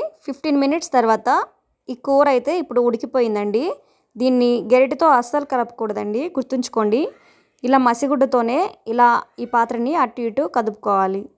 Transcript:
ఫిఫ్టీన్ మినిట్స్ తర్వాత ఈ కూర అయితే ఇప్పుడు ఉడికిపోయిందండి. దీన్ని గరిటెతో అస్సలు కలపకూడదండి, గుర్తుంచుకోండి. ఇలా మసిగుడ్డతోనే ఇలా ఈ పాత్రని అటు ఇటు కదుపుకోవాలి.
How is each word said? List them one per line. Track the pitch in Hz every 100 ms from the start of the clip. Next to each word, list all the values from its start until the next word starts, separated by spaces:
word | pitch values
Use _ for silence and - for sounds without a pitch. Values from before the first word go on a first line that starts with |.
| 605 - -
ఫిఫ్టీన్ | 262 311 285
మినిట్స్ | 277 320 - 254
తర్వాత | 226 220 247 330 - _ _ _ -
ఈ | 247 277
కూర | 277 285
అయితే | 254 262 359
ఇప్పుడు | 269 247 240
ఉడికిపోయిందండి. | 226 240 262 233 208 208 214 330 571 _ _ _ 214
దీన్ని | 254 247 247 240 196
గరిటెతో | 254 262 262 330 254
అస్సలు | 247 294 285
కలపకూడదండి, | 254 233 - 214 208 208 220 349 277
గుర్తుంచుకోండి. | 247 262 - 233 208 240 320 - _ _ _ _ 247
ఇలా | 269 247
మసిగుడ్డతోనే | 233 277 277 269 247 226 269 392 - 220
ఇలా | 240 240 233 - -
ఈ | -
పాత్రని | 240 233 233 240 330
అటు | 254 247 233
ఇటు | 214 339 247
కదుపుకోవాలి. | 214 202 214 196 190 196 -